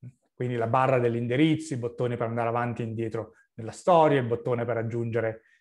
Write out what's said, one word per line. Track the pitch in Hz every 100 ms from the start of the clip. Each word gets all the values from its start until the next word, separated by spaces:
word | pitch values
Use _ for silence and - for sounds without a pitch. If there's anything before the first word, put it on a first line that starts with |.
| 123 - _
quindi | - 123 123
la | 113
barra | 131 131 127
degli | 120 117
indirizzi, | 120 127 160 156 -
il | 131
bottone | 117 - 123 120
per | 117
andare | 117 117
avanti | 117 120 117
e | 117
indietro | 110 113 113 104 - _
nella | - 110
storia, | - - 170 156 143
il | 120
bottone | 117 - 120
per | 120 113
aggiungere, | 113 117 117 113 113 110 _ _